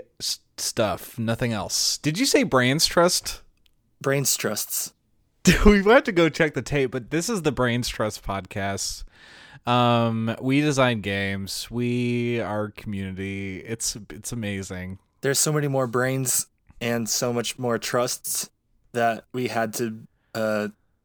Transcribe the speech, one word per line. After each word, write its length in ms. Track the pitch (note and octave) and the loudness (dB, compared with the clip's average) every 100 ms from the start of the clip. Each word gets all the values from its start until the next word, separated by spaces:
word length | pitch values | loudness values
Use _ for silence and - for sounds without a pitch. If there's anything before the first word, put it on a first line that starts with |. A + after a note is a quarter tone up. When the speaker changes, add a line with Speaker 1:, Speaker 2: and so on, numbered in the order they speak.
| - _ | -4 _
Speaker 1:
s-, 200 | - - _ - | -6 -6 _ -8
stuff, 600 | - - G#2+ F2 - - | -6 0 0 0 -8 -6
nothing 340 | A2+ A2+ B2 | -4 0 -2
else. 460 | A2 F2+ - - - | -2 -2 -2 -2 0
Did 180 | C#3 D#3+ | -2 0
you 80 | C#4 | 2
say 160 | - | 4
Brains 460 | A3+ C3 B2 C#3+ - | 4 4 4 4 2
Trust? 560 | - E3+ - - - - _ _ _ _ _ | 4 4 4 -4 -10 -14 _ _ _ _ _
Speaker 2:
Brains 340 | - C#3 C3 - | -2 0 0 0
Trusts. 580 | A2 G#2+ - - - _ _ _ _ _ - | -2 -4 -6 -6 -8 _ _ _ _ _ 4
Speaker 1:
<laughs> 180 | E3+ | 8
We 200 | G#3 G3+ | 8 8
have 200 | G3 B3 D4+ | 8 6 6
to 60 | |
go 180 | F3 E3 | 4 2
check 260 | - D#3+ C#3+ | 4 0 0
the 80 | |
tape, 260 | A#2+ C#3+ C3 | -2 0 0
but 220 | B2+ - | -2 -4
this 180 | D3+ E3+ | -4 -2
is 140 | A3+ | 0
the 80 | D3+ | 0
Brains 360 | B2 B2+ A#2+ B2 | 0 0 2 -2
Trust 360 | - A2 - | -2 -4 -4
podcast. 800 | - G2 F#2 - G2 G2 - - - _ - - - - - | -6 -6 -6 -6 -4 -4 -6 -8 -14 _ -20 -20 -20 -12 0
Um, 680 | A#2+ A#2+ A#2+ A#2 A2+ A2+ A2+ | 2 4 4 2 0 -2 -2
we 180 | C3 C3+ | 0 2
design 400 | D3+ C3+ B2+ A#2 | 2 4 2 2
games. 680 | G2+ G2 G2 G2 F#2+ - - | -2 -2 -2 -4 -6 -8 -8
We 680 | A#2 A#2+ B2 A#2+ A#2+ A#2+ A#2 | -4 -2 0 0 0 -2 -2
are 300 | F#2+ G#2+ G#2 | -2 -4 -4
community. 880 | - - G2+ G2 F#2 G2 G2 G2 F#2+ | -8 -8 -6 -6 -6 -6 -6 -8 -10
It's, 360 | - A2+ - - G2+ | -8 -6 -6 -8 -12
it's 220 | - - | -14 -10
amazing. 680 | A#2+ G#2 G2 F#2+ F#2 F2+ F#2 _ _ | -6 -6 -6 -6 -8 -10 -12 _ _
Speaker 2:
There's 160 | C3+ C#3 | -2 0
so 160 | - | 0
many 140 | D3+ D3 | 0 0
more 180 | C3+ B2+ | 0 0
brains 600 | A#2+ B2+ C3 C3 - - _ _ - | 0 0 0 -2 -2 -4 _ _ -6
and 260 | A#2+ A#2 A2+ | -2 -2 -2
so 240 | - B2+ | -2 0
much 280 | A#2+ A2+ - | -2 -4 -4
more 180 | B2 A2+ | -2 -2
trusts 720 | - B2+ B2 - - - - _ _ _ _ | 0 0 0 -2 -6 -6 -6 _ _ _ _
that 320 | A#2+ A#2 A2 - | 0 0 0 -6
we 160 | B2+ A#2+ | -6 -2
had 220 | A2 A2+ G#2+ | -2 -2 -2
to, 240 | A#2 A2 - _ _ | -6 -6 -16 _ _
uh, 340 | A#2 A2 G#2+ G#2 - _ _ | -4 -2 0 -2 -8 _ _